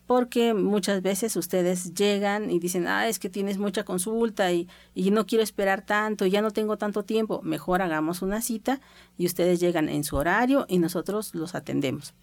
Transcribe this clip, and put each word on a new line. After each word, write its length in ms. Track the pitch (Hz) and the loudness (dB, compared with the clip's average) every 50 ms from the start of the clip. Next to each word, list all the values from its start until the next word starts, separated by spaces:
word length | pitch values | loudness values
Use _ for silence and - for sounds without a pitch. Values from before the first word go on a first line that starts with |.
| _ - | _ 0
porque 460 | 247 254 247 247 - 247 233 233 226 | 2 2 2 2 2 2 2 2 2
muchas 480 | 202 180 190 202 214 185 - 202 190 | 2 2 2 2 0 0 0 0 0
veces 340 | 180 190 202 196 233 220 - | 0 0 -2 0 -2 -2 -2
ustedes 580 | 180 170 - - 185 175 175 185 180 180 180 165 | -2 -4 0 0 2 2 2 0 -2 -4 -6 -2
llegan 560 | - 202 202 208 196 202 202 202 214 214 - | 0 2 2 2 2 2 0 0 0 -2 0
y 100 | 175 175 | -2 0
dicen, 280 | 170 175 175 180 170 175 | 0 0 -2 0 0 0
"Ah, 220 | 190 196 214 233 | 0 0 0 0
es 100 | 220 - | -2 -4
que 100 | - 196 | -6 -8
tienes 280 | 185 208 196 196 202 190 | -4 -4 -2 -2 -2 -2
mucha 260 | 208 202 185 226 196 | -2 -2 -2 -2 -4
consulta 680 | - 185 180 180 220 220 226 233 233 208 - 202 180 180 | -2 -2 -4 -2 -2 0 0 0 0 0 0 0 2 2
y, 160 | 175 170 - - - - _ - | 0 -2 -4 -12 -20 -20 _ -4
y 160 | - 185 196 | 0 2 2
no 140 | 202 220 208 | 4 2 2
quiero 180 | 185 233 226 220 | 2 2 2 0
esperar 380 | 214 - - 202 196 196 202 | 0 0 -2 0 0 0 0
tanto, 440 | 196 - 208 208 214 214 214 208 208 | 0 0 0 0 0 0 0 0 2
ya 160 | 185 185 202 | 2 2 2
no 100 | 214 220 | 2 0
tengo 260 | 208 220 214 214 214 208 | 0 0 -2 -2 -2 -2
tanto 260 | 214 208 202 214 208 | -2 -2 -2 -4 -4
tiempo". 380 | - 220 220 220 214 202 - - | -2 0 0 0 0 -4 -4 -4
Mejor 380 | 160 156 151 - - 180 180 | -4 -4 -4 -2 0 0 2
hagamos 400 | 196 175 156 156 156 160 175 180 | 2 0 0 0 0 -2 -2 -2
una 180 | 190 190 202 220 | -2 -2 -2 -2
cita 380 | 233 - 226 220 - - 262 269 - - - - - _ _ - | -4 -4 -6 -4 -2 -2 -2 -2 -4 -14 -20 -20 -20 _ _ -2
y 80 | 180 | -2
ustedes 340 | 175 175 - 175 180 180 170 | -2 0 2 2 2 4 4
llegan 300 | 175 175 170 165 151 147 | 2 2 2 2 0 0
en 160 | 143 147 147 | -2 -2 -4
su 100 | - - | -2 -2
horario 500 | 139 147 170 185 214 247 254 277 277 214 - | 0 0 2 2 2 2 4 2 2 2 2
y 100 | 185 180 | 2 2
nosotros 560 | 165 160 - 180 160 - 190 214 214 - - | 2 2 0 -4 -4 -4 -4 -6 -6 -6 -6
los 200 | 175 156 170 - | -8 -8 -6 -8
atendemos 580 | 147 147 - 135 139 139 131 117 - - - - _ | -10 -8 -4 -4 -2 -2 -2 -2 -4 -8 -14 -20 _